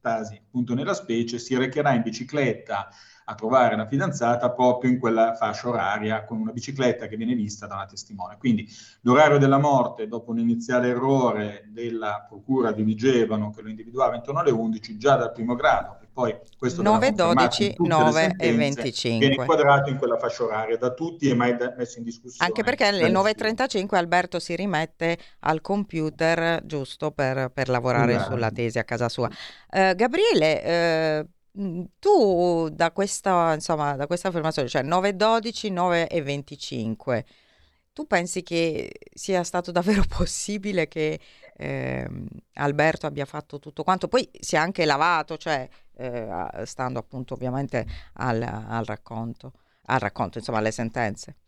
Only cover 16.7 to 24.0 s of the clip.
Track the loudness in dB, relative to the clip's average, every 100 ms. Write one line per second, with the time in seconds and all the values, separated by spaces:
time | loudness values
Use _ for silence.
16.7 | 0 2 4 4 2 2 4 4 2 -2
17.7 | 0 2 4 4 4 2 2 2 2 2
18.7 | 0 -4 -2 -2 2 2 2 2 4 6
19.7 | 4 4 -2 0 0 -2 -2 -4 -2 -2
20.7 | -2 -2 -4 -8 -2 0 2 2 2 -2
21.7 | -6 -10 -8 -12 -12 -16 -4 -4 -2 -2
22.7 | 0 0 2 2 2 2 0 -2 -2 -2
23.7 | -2 0 0